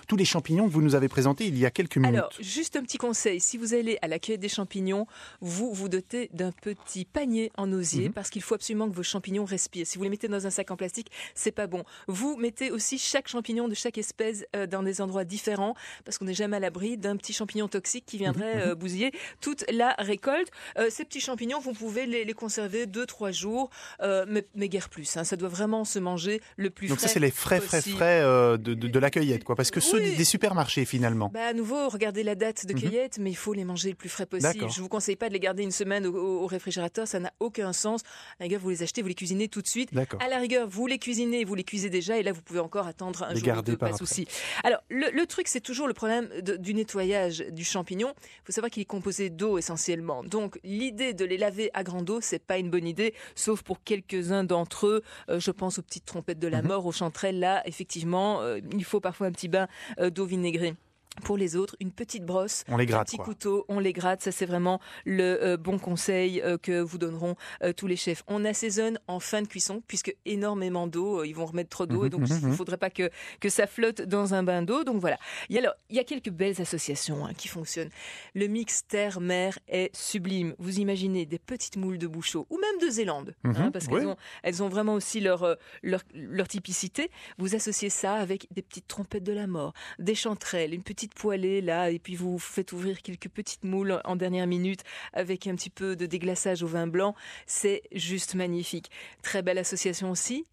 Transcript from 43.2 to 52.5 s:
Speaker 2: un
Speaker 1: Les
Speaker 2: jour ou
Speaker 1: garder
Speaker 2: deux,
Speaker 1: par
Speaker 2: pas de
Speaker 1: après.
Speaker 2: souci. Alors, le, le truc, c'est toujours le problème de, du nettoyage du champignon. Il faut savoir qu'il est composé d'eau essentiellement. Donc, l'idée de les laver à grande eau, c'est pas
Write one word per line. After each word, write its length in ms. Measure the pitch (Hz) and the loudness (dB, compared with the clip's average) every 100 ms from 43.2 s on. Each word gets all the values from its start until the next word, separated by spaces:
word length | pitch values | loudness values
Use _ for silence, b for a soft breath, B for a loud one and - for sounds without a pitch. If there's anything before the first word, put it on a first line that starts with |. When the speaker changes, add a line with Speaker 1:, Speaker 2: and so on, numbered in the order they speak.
Speaker 2:
un 100 | 175 | -4
Speaker 1:
Les 60 | 117 | 0
Speaker 2:
jour 20 | |
ou 40 | 117 | 2
Speaker 1:
garder 240 | 113 110 | 2 0
Speaker 2:
deux, 40 | 113 | 0
Speaker 1:
par 140 | 113 | 0
Speaker 2:
pas 20 | 101 | -2
de 40 | |
Speaker 1:
après. 40 | 92 | -2
Speaker 2:
souci. 200 | - 175 B B B | -4 -4 B B B
Alors, 160 | 233 240 - | 2 2 0
le, 220 | 247 302 | -2 0
le 140 | 285 339 | 0 0
truc, 200 | - 359 | -2 -2
c'est 140 | 254 | -4
toujours 260 | - 247 285 | -4 -4 -2
le 60 | |
problème 380 | 214 220 233 240 127 | -2 0 0 -2 -4
de, 160 | 190 185 | -4 -4
du 160 | 185 | -2
nettoyage 380 | 214 214 202 185 202 180 160 - | -2 -2 0 2 2 2 -2 -6
du 140 | 165 | -6
champignon. 500 | 170 196 170 185 247 - | -4 -2 -2 -2 -4 -4
Il 240 | - - - | -16 -20 -6
faut 60 | |
savoir 180 | 202 233 | -4 -2
qu'il 120 | 226 | -4
est 40 | 196 | -6
composé 440 | 202 185 185 196 | -4 -4 -2 -4
d'eau 280 | 165 214 190 | 0 0 2
essentiellement. 640 | 165 165 - 170 165 131 | 0 -2 0 -2 -2 -4
Donc, 380 | - 208 202 - | -4 -2 -4 -6
l'idée 500 | 190 208 262 214 262 | -6 -4 -2 0 -2
de 120 | 185 | 0
les 120 | 185 185 | 0 2
laver 320 | 208 190 220 | 2 2 -2
à 80 | - | -2
grande 260 | 185 180 175 | -2 -2 -2
eau, 120 | 233 | -2
c'est 180 | - 160 | -2 -2
pas 180 | - | 0